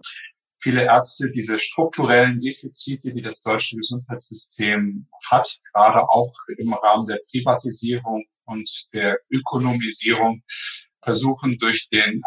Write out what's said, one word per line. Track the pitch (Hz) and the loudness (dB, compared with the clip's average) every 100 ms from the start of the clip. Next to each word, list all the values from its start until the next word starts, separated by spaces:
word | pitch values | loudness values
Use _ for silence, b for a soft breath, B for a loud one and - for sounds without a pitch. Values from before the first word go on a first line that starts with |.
| B B B B _ - | B B B B _ -8
viele | 131 127 | 0 2
Ärzte | 120 120 123 - 131 | 6 4 4 -2 -4
diese | 120 107 110 | -4 -2 -2
strukturellen | - - 160 - 127 123 127 120 | -2 0 -2 0 4 6 6 2
Defizite, | 131 135 139 - - 135 127 | -4 -6 -12 -8 -6 -6 -6
die | 120 | -8
das | 110 107 | -8 -6
deutsche | 110 110 - 113 | -2 -2 -2 -6
Gesundheitssystem | 107 123 123 123 - 113 - - 107 107 101 101 - - - | -6 -6 -8 -10 -10 -10 -10 -4 -2 0 0 -4 -12 -12 2
hat, | 127 - - _ | 2 2 -6 _
gerade | 104 110 113 - | 4 6 6 4
auch | 117 120 - - - | 4 2 -4 -14 -6
im | 113 | -4
Rahmen | 107 107 110 107 | 0 4 4 2
der | 104 - | -6 -6
Privatisierung | 127 127 120 127 113 117 120 117 110 - _ | -4 0 0 -2 -4 -4 -4 -4 -8 -8 _
und | - 110 110 - - | -12 -10 -8 -10 -8
der | 107 104 101 - | -4 -2 -2 -2
Ökonomisierung, | 131 - 131 127 120 113 107 110 117 113 117 - B B B B _ | -4 -2 0 0 0 -2 -4 0 2 2 0 -8 B B B B _
versuchen, | - 113 135 131 135 120 | -2 0 0 0 -2 0
durch | 113 113 - | 0 -2 0
den | 107 104 110 | 2 2 0